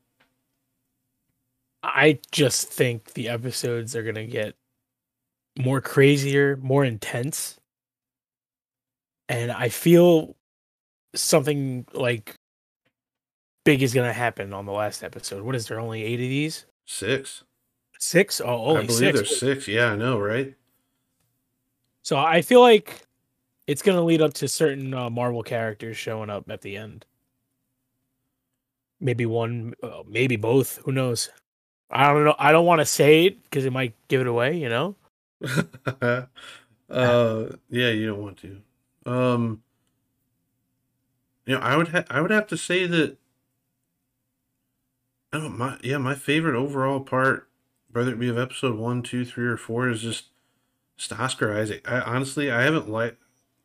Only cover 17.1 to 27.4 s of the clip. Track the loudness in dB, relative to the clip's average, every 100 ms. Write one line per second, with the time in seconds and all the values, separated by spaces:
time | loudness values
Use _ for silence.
17.1 | -4 -6 -18 _ _ _ _ _ -10 0
18.1 | 0 0 -2 -4 -2 0 0 2 2 2
19.1 | 2 0 -2 -2 -2 -2 0 2 0 -2
20.1 | -2 -2 -2 -6 -10 _ _ _ _ _
21.1 | _ _ _ _ _ _ _ _ _ -4
22.1 | 0 2 2 6 8 10 8 4 -16 -20
23.1 | _ _ _ _ _ -6 -2 2 2 4
24.1 | 4 2 0 -6 0 0 -2 -6 -6 -6
25.1 | -4 -4 -4 -4 -4 -4 -6 -10 -10 -8
26.1 | -8 -8 -10 -10 -14 -12 -12 -14 -20 -20
27.1 | _ _ _